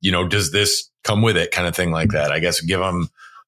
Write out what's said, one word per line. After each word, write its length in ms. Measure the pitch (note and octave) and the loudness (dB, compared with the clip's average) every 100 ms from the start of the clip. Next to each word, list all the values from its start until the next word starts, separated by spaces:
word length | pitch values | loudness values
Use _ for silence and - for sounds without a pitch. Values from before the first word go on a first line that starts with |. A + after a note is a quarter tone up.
you 100 | F#2+ | 0
know, 160 | F2+ F2+ | 0 2
does 240 | G#2 E2 | 0 0
this 360 | F#2+ G2+ - - _ | 0 0 0 -6 _
come 200 | - G#2 | -2 2
with 120 | A2+ F2+ | 2 2
it 140 | F2 | 0
kind 180 | - F2 | -2 -2
of 80 | E2+ | -2
thing 140 | F2 | -2
like 220 | D#2+ D#2 | 0 0
that? 200 | D2+ D2 | 0 0
I 60 | D#2 | 0
guess 240 | F2 E2 | -2 -2
give 180 | E2 F#2 | -2 -2
'em 300 | F#2+ F2 E2 - - - | 0 -2 -4 -8 -20 -20